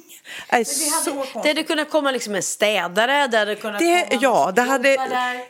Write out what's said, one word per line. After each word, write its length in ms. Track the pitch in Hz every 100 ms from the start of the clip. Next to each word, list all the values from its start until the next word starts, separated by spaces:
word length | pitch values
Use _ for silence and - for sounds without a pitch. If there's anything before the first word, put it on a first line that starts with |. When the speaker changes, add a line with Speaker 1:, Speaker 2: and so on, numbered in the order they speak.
| - - - - -
Speaker 1:
Det 60 | 233
är 20 |
Speaker 2:
Men 80 | 214
det 260 | 269 302
hade, 140 | 320 339
Speaker 1:
så 60 |
konstigt. 320 | 277 262 240
Speaker 2:
det 60 | 294
hade 140 | 311
kunnat 260 | 311 311 302
komma 220 | 311 277
liksom 240 | 240 214 190
en 80 |
städare, 840 | - - 208 202 175 190 247 285 269
det 100 | 220
hade 180 | 208 208
kunnat 240 | 214 208
Speaker 1:
Det, 260 | 339 349 -
Speaker 2:
komma 100 | 240
Speaker 1:
ja, 240 | 262 180 160
Speaker 2:
någon 100 | 190
Speaker 1:
det 60 |
hade, 340 | 247 269 269 262
Speaker 2:
som 80 |
jobbar 120 | 262 247
där. 260 | 247 247